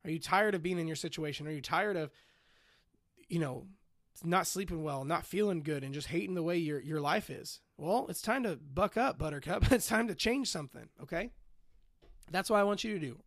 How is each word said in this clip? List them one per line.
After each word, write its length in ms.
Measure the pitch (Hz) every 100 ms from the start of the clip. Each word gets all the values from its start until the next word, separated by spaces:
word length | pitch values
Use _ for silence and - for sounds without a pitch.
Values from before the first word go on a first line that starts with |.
Are 60 | 170
you 80 | 160
tired 360 | - 185 214
of 80 | 190
being 160 | 170 175
in 80 | 160
your 100 | 156
situation? 500 | 160 - 151 139 151
Are 60 |
you 80 | 151
tired 360 | - 160 208 180
of, 140 | 151 _ _ _ _ _ _ _ _ _ _ _ _
you 100 | 170
know, 280 | 147 127 190 196 _ _ _ -
not 220 | 165 180 170
sleeping 360 | 185 185 165
well, 220 | 156 135
not 220 | 139 170 -
feeling 360 | 190 208 175
good, 220 | 147 147
and 80 | 135
just 160 | 143 -
hating 260 | 170 196
the 80 | 180
way 140 | 165 175
your, 240 | 156 147
your 200 | 151 156
life 280 | 143 208 -
is? 320 | - - - _ -
Well, 300 | 151 233 -
it's 140 | -
time 200 | - 262
to 120 | 233 135
buck 400 | 147 135 202 214
up, 220 | 262 -
Buttercup. 520 | 156 147 - 196 -
<laughs> 0 |
It's 140 | 247 -
time 220 | 220 233
to 60 |
change 340 | 175 240 262 247
something, 400 | 170 139 123 113 _
okay? 280 | 139 165 233 - - - - - _ _ - - -
That's 180 | 185 190
what 120 | 208
I 40 |
want 180 | 202 202
you 120 | 226
to 40 | 208
do. 200 | 139 113